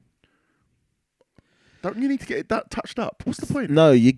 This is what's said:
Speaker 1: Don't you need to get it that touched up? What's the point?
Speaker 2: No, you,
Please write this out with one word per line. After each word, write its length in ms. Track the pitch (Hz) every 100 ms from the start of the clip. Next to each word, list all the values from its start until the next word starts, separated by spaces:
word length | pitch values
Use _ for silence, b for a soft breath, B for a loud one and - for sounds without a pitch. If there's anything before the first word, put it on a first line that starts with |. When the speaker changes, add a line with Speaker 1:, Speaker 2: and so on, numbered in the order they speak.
| _ _ _ _ _ _ _ _ _ _ _ _ _ _ _ _ _ _
Speaker 1:
Don't 160 | 175 214
you 100 | 277
need 120 | 277
to 60 | -
get 120 | -
it 100 | -
that 220 | 220 -
touched 280 | - - -
up? 240 | 214 -
What's 140 | - -
the 120 | -
point? 160 | 285 220
Speaker 2:
No, 220 | 147 160
you, 220 | 127 117